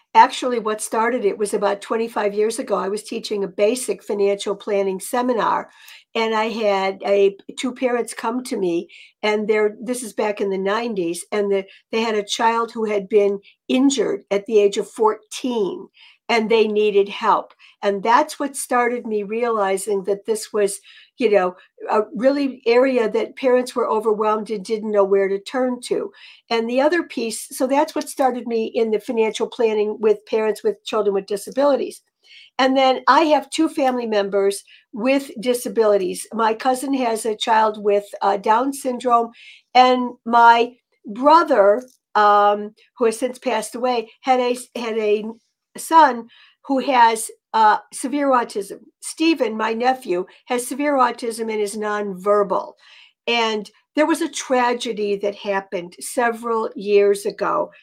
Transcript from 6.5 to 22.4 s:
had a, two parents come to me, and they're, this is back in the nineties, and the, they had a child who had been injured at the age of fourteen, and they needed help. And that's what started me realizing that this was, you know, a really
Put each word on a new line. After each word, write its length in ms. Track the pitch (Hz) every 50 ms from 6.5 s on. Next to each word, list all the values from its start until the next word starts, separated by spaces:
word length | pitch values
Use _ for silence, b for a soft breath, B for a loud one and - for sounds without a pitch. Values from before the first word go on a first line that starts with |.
had 520 | 202 233 220 202 196 196 190 196 196 196 -
a, 300 | 202 202 202 196 196 196 196 _ - - -
two 160 | - 254 247
parents 380 | - 262 240 240 233 220 226
come 300 | - - - 226 233 254 247
to 120 | - 262
me, 320 | 208 190 175 170 170 175 B B B B B B _
and 260 | - 214 208 214 214 202
they're, 280 | 214 214 214 214 214 -
this 220 | 220 226 247 247
is 100 | 254 208
back 280 | - - 220 208 208 -
in 100 | 202 196
the 80 | 190 190
nineties, 680 | 190 196 202 226 240 240 214 196 170 165 175 175 - _
and 180 | - 208 202 202
the, 160 | 196 196 190 B B B B _
they 120 | - 226
had 120 | 226 233 214
a 80 | 208
child 480 | 202 - - - 233 226 233 233 226 220
who 140 | - 226 220
had 240 | 208 208 202 196 190
been 320 | 220 202 202 202 202 196 b b b b _ -
injured 560 | 254 262 269 277 269 233 196 - - - - _
at 140 | 196 202 196
the 120 | - 226 208
age 180 | 202 202 202
of 140 | 220 208 -
fourteen, 1000 | - - 220 214 214 - _ _ - - - 254 240 226 196 175 - - - - b b b b b b _ -
and 220 | 233 226 220 202
they 180 | 226 226 220 214
needed 400 | 208 208 214 214 196 202 196 208
help. 460 | 196 - 226 208 180 - - - _ b b b b b
And 200 | - 202 202 196
that's 360 | 185 226 233 285 302 302 - -
what 180 | 294 277 277
started 500 | - - - 254 240 240 240 247 240 226
me 160 | 226 214 208
realizing 840 | 202 196 220 233 240 240 226 214 196 190 196 196 - 220 202 196 185
that 200 | 208 202 202 -
this 260 | - 220 214 - -
was, 280 | - 214 208 190 196 - B B B B B B B _
you 120 | 254 214
know, 260 | 202 196 180 180 180 b b b b _ - -
a 120 | 214 214 214 - 330
really 480 | 202 247 269 277 285